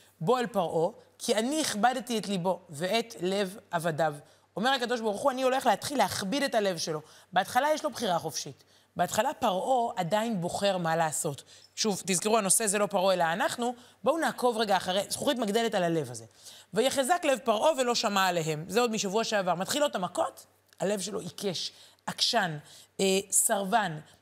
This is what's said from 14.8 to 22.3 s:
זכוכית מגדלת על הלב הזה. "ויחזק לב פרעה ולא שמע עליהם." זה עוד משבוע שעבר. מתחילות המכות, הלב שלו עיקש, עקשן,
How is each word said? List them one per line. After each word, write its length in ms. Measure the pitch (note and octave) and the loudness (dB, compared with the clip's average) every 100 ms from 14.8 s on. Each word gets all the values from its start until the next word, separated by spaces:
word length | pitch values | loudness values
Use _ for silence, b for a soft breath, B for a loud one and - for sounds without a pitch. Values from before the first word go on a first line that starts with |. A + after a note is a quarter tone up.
| - F#3 F#3+ | 0 -2 -2
זכוכית 300 | - - C4 | -2 0 0
מגדלת 360 | G#3+ G#3+ A#3 | 2 2 2
על 80 | G3+ | 0
הלב 280 | E3+ E3 B2+ | 0 0 -2
הזה. 140 | A#2 A2+ B B B B | -8 -14 B B B B
"ויחזק 480 | F3+ B3+ C4+ B3+ F4 | 0 0 2 2 2
לב 140 | D#4 B3+ | 2 0
פרעה 340 | A#3 G#3+ D4 C#4 | 0 2 2 2
ולא 160 | B3 | 2
שמע 320 | A#3 A3 G3+ F#3+ | 0 0 2 2
עליהם." 380 | F3 D#3+ D3+ F3+ | 2 -2 -4 -2
זה 120 | G3 | 0
עוד 100 | B3 | 2
משבוע 340 | A3 G3+ G#3 | 0 -2 -2
שעבר. 300 | A3 G#3+ F3+ | 0 0 0
מתחילות 400 | E3+ F#3 D4 C#4+ | -2 -2 0 0
המכות, 520 | A3+ F3+ - B4 - - _ _ - | -2 -4 -2 -4 -6 -20 _ _ -6
הלב 200 | F3+ G#3 | -2 -2
שלו 200 | F#3 F#3+ | -4 -8
עיקש, 520 | E3+ - G3 E3 - B B B - | -8 -6 -6 -4 -8 B B B -8
עקשן, 520 | - - | 0 2